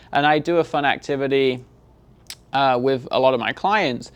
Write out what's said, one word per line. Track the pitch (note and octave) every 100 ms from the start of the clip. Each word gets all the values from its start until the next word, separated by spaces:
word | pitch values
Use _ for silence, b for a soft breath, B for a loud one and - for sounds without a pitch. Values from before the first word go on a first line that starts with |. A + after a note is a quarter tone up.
| B
And | C#3+ D3
I | D#3
do | D3+ E3+
a |
fun | D#3 D3+
activity, | C#3+ G2+ - C#3 C3+ C#3 C3+ B2+ - - _ _ _ - _ - _
uh, | C3+ C3+ B2
with | C3 C3 -
a | -
lot | C3 B2+
of |
my | A2
clients, | - F#3 G#3+ D3+ B2 -